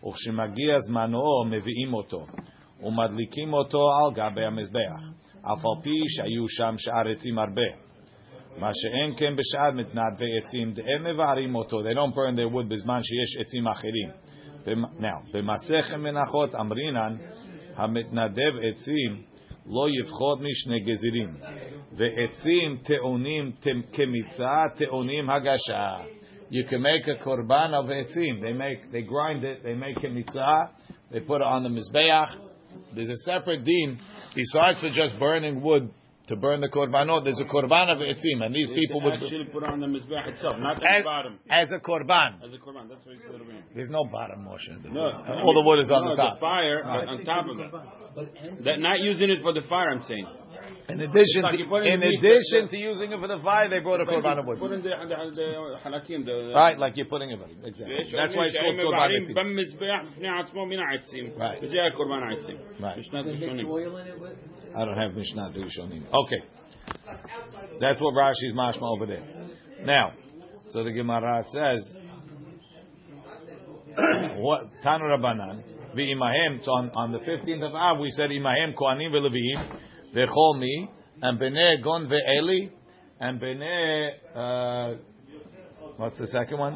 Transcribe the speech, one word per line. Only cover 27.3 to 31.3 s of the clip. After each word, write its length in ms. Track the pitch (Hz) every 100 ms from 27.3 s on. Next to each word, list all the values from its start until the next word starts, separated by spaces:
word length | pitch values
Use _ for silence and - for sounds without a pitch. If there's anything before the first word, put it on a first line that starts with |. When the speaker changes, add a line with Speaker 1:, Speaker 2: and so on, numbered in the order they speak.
| 131 113 139 160
Speaker 1:
of 120 | 147 131
etzim. 560 | 139 127 170 165 113
They 120 | 110
make, 380 | 120 135 131 -
they 100 | 120
grind 400 | 110 131 151 147
it, 200 | 135 131
they 120 | 117 120
make 280 | 135 127
a 60 | 139
mitzvah, 640 | 120 117 135 135 156 165 - - - _
they 80 | 117
put 180 | 87